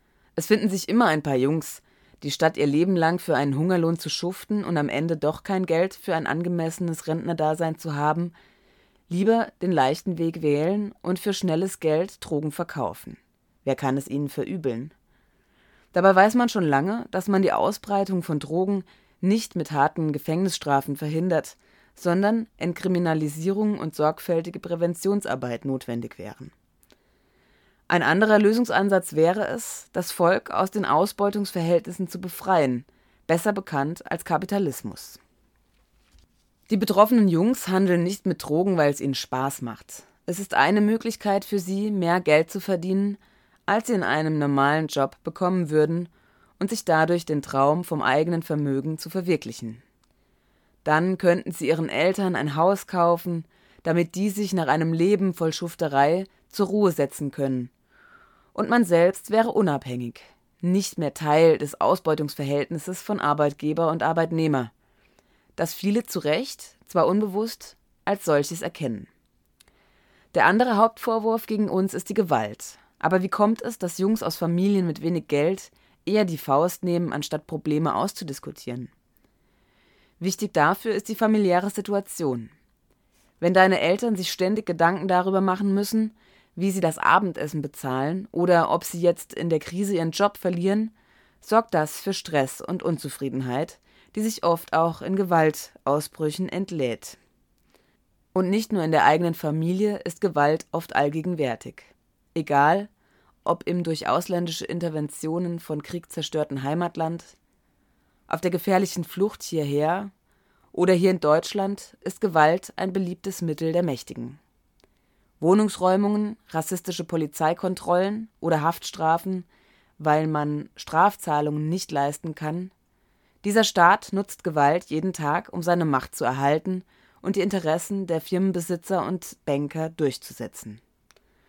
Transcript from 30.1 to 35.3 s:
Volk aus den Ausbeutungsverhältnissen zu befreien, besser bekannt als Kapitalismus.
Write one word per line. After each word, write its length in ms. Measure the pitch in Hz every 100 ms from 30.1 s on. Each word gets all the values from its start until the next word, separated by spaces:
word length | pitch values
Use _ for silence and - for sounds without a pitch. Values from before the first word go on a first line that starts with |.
Volk 400 | - 175 190 -
aus 180 | - 190
den 160 | 214 -
Ausbeutungsverhältnissen 1200 | 151 202 - 202 208 202 180 165 170 - 180 180
zu 140 | 180
befreien, 640 | 185 - 190 180 139 123 - _ _ _ -
besser 260 | 165 208
bekannt 600 | 202 - 147 143 165 -
als 140 | 170 -
Kapitalismus. 920 | 165 190 202 175 131 107 - - - _